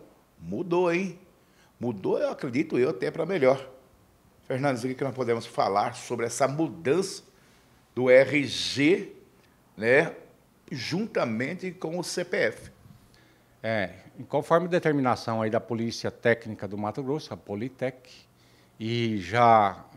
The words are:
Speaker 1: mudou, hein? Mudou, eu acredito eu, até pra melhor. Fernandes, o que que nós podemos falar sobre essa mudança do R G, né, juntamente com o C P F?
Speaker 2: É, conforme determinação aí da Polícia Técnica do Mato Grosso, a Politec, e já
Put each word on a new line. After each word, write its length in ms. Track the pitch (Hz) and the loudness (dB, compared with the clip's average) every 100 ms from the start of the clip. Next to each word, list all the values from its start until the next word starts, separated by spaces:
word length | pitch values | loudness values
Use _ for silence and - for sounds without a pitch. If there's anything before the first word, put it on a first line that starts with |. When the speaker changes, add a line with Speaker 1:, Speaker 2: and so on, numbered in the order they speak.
| - _ _ _ | -16 _ _ _
Speaker 1:
mudou, 500 | 160 104 180 175 180 | -10 -8 -2 0 2
hein? 300 | 170 190 160 - _ _ _ _ _ | 0 -4 -8 -20 _ _ _ _ _
Mudou, 400 | 120 104 - - | -6 -4 -2 0
eu 120 | 285 | -2
acredito 500 | 240 147 120 160 143 | -4 -4 -2 -2 0
eu, 120 | 131 | 0
até 200 | - 143 | 0 -6
pra 140 | 160 160 | -4 -4
melhor. 440 | 190 131 135 - - _ _ _ _ _ _ | 2 4 4 -2 -20 _ _ _ _ _ _
Fernandes, 420 | _ 131 143 127 131 | _ -2 -2 -2 -4
o 20 | |
que 80 | 127 | -4
que 80 | |
nós 100 | 135 | -6
podemos 320 | 127 120 117 - | -4 -2 -2 -4
falar 500 | - 113 98 123 120 | -2 0 2 0 -4
sobre 320 | - 120 117 | -8 -6 -4
essa 200 | - 131 | 0 0
mudança 760 | 143 165 170 123 165 190 - - _ _ _ _ _ _ | 0 -4 -2 0 0 0 -8 -18 _ _ _ _ _ _
do 160 | - 127 | -2 8
R 360 | 127 131 147 127 | 8 8 2 -2
G, 680 | 95 - 131 147 208 - - - _ _ _ _ - | -4 -4 2 4 4 0 -16 -20 _ _ _ _ -4
né, 400 | 113 135 160 - - _ _ _ - | 4 4 4 -4 -20 _ _ _ -14
juntamente 1000 | 139 110 175 226 202 143 110 131 180 185 | -10 -6 -4 -4 -2 -2 -2 -6 -8 -10
com 280 | 170 160 175 | -8 -8 -6
o 40 | 170 | -6
C 180 | - | -6
P 140 | 175 196 | -4 0
F? 340 | 120 - - - - - _ _ _ _ _ _ | 0 -2 -14 -20 -20 -20 _ _ _ _ _ _
Speaker 2:
É, 300 | 110 113 90 92 - - 123 | -4 -2 -4 -8 -20 -20 -6
conforme 400 | 143 147 165 175 | -6 2 2 2
determinação 720 | 175 156 143 127 107 - 113 | 0 2 2 2 0 -2 -2
aí 120 | 110 | 0
da 80 | 110 | -2
Polícia 500 | - 113 117 - 110 | -2 -4 -4 -4 -8
Técnica 580 | - 120 113 110 104 101 | -2 2 2 -2 -12 -10
do 80 | 104 | -8
Mato 240 | 104 123 | -6 -6
Grosso, 280 | 131 151 - | -6 -6 -8
a 60 | 98 | -14
Politec, 720 | - 104 131 131 131 - - - _ _ _ _ _ _ | -10 -8 -8 -6 -8 -8 -18 -20 _ _ _ _ _ _
e 400 | 110 120 117 107 | -4 -2 0 -2
já 680 | 87 117 117 113 101 90 - | 0 6 8 8 6 0 -12